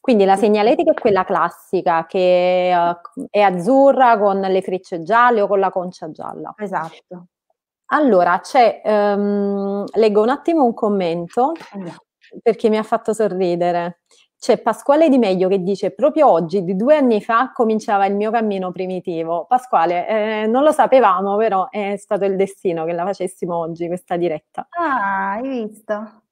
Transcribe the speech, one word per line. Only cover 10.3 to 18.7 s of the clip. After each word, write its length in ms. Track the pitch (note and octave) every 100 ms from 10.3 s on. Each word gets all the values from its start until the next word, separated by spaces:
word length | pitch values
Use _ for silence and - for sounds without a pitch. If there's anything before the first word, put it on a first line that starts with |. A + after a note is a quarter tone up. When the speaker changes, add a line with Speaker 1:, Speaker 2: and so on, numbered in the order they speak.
Speaker 1:
attimo 340 | C#4 - E4
un 80 | B3+
commento, 760 | A3 G#3+ G3+ F3 E3+ E3+ - C4+ E4 -
Speaker 2:
Andiamo. 280 | G3+ F3 - _ _ _ -
Speaker 1:
perché 260 | - G#3+ A3+
mi 80 | G#3+
ha 40 |
fatto 300 | G#3+ A3 -
sorridere. 880 | G#3+ G#3 F3+ F#3 F3 F3 F3 F3 F3 _ _ _ _
C'è 200 | - A3
Pasquale 480 | - A3 - C#4+ D#4+
Di 80 | C4
Meglio 280 | A3 F#3 F#3
che 140 | G3
dice: 300 | F3 G3 F#3+
"Proprio 340 | - C4+ D4+ C#4
oggi, 360 | E3+ E3+ G3
di 100 | F3
due 220 | F#3+ A#3+ D#4
anni 240 | C4 G#3+
fa, 300 | - A3+ B3+
cominciava 520 | - A3+ A3 G#3+ G3+ G3
il 100 | G3+
mio 140 | G#3+
cammino 420 | A3+ A3 G3 F#3